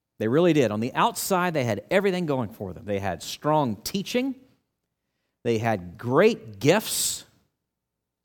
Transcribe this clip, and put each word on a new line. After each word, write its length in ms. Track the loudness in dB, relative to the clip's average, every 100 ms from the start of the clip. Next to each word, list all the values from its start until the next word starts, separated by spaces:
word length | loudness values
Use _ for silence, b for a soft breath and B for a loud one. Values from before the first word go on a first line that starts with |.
| _ -4
They 80 | 0
really 260 | 4 4
did. 180 | 4 2
On 80 | 0
the 140 | -2
outside, 600 | 0 0 0 -2 0 0
they 100 | 0
had 200 | -2 -2 0
everything 360 | 0 2 0 -2
going 220 | -2 -4
for 240 | -6 -10
them. 120 | -10 -4
They 140 | -4
had 240 | -2 -6
strong 520 | -10 -4 0 2 0 -4
teaching. 580 | -6 -8 -4 -2 -4 -6 _ _ _ _ _ _ _ _ _ _
They 140 | -2 0
had 400 | 0 -2 -6 -8
great 600 | 0 4 4 4 -8 -2
gifts, 680 | 2 2 2 -4 -4 -6 -12 _ _ _ _ _ _ _ _ _